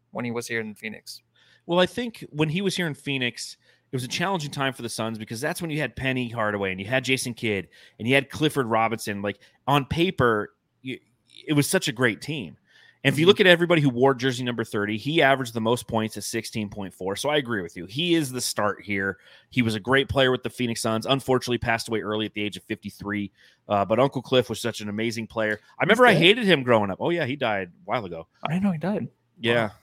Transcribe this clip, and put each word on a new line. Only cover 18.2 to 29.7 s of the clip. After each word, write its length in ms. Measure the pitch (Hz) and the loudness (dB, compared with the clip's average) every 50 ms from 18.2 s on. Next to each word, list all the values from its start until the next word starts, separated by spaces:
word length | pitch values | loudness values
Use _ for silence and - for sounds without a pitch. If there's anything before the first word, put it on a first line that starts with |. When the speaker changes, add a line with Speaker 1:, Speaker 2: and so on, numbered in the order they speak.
| 151 127 | 0 -2
Speaker 2:
the 100 | 127 123 | -4 -6
start 400 | - - - - 104 104 95 - - | -6 -6 -4 -2 -2 -2 -2 -4 -6
here. 340 | 104 101 98 98 98 92 - _ - - - _ _ | -4 -4 -2 -2 -2 -4 -6 _ -20 -20 -20 _ _
He 120 | - 127 | 0 0
was 140 | 117 113 110 | 0 2 0
a 40 | 107 | -2
great 300 | 92 117 131 135 135 - | 0 2 2 2 2 2
player 200 | - 139 135 131 | 2 2 4 4
with 120 | 127 123 - | 2 0 -2
the 60 | 113 | -6
Phoenix 320 | - - 123 117 117 - | -6 -4 -4 -2 -2 -2
Suns. 240 | - 113 110 113 107 | -2 -2 -2 0 0
Unfortunately, 540 | 104 135 135 - - 127 123 - 123 123 117 | 0 0 0 2 2 0 0 2 0 -2 -2
passed 280 | - 120 113 113 - | 0 0 -2 -2 -2
away 140 | - 113 107 | -4 -4 -4
early 240 | - 101 107 110 107 | -2 -2 -2 -2 -4
at 80 | 101 - | -4 -4
the 80 | 107 | -4
age 160 | 104 104 - | -6 -6 -6
of 60 | 92 - | -8 -8
fifty-three. 680 | - 110 - - 101 - - 95 101 104 104 101 98 _ _ _ _ _ _ _ - | -8 -8 -8 -8 -12 -12 -8 -6 -4 -4 -4 -4 -6 _ _ _ _ _ _ _ 0
Uh, 160 | 104 101 98 | 2 2 2
but 140 | 92 110 113 | 2 4 4
Uncle 220 | 131 139 - 135 - | 4 2 2 -2 -2
Cliff 260 | - 131 127 120 - | 2 2 2 2 2
was 100 | 113 - | -2 -6
such 220 | - 117 104 - | -4 -6 -6 -6
an 80 | 107 104 | -8 -6
amazing 380 | 104 107 113 117 107 117 113 | -4 -4 -4 -4 -4 -6 -8
player. 320 | - - 113 110 107 107 - _ _ _ - | -6 -4 -2 -2 -2 -2 -4 _ _ _ 0
I 40 | 135 | 2
Speaker 1:
He's 40 | |
Speaker 2:
remember 200 | 165 220 233 247 | 4 6 8 8
I 60 | 240 196 | 8 8
Speaker 1:
dead? 80 | 151 | 8
Speaker 2:
hated 240 | 165 180 214 254 233 | 8 6 6 6 4
him 180 | 190 170 139 127 | 4 4 4 6
growing 260 | 127 120 110 104 98 | 6 6 6 4 2
up. 60 | 90 - | -2 -2
Oh, 120 | 113 156 | -2 -2
yeah, 140 | 175 170 151 | 0 0 -2
he 100 | 117 143 | -2 -4
died 320 | 139 131 113 107 98 95 87 | -2 -2 0 0 -2 -4 -6
a 160 | 82 _ 87 | -10 _ -8
while 200 | 98 113 127 104 | -4 -4 -4 -4
ago. 220 | 90 85 82 82 _ _ _ - | -6 -10 -12 -14 _ _ _ -6
Speaker 1:
I 60 | - | -4
didn't 120 | 156 185 196 | -2 0 0
know 80 | 202 | 0
he 60 | 175 151 | 0 -2
died. 280 | 160 185 214 170 120 - _ _ _ _ _ - | -4 -4 -4 -4 -6 -8 _ _ _ _ _ -4
Speaker 2:
Yeah. 300 | 113 113 117 120 113 104 | 0 0 2 2 0 -2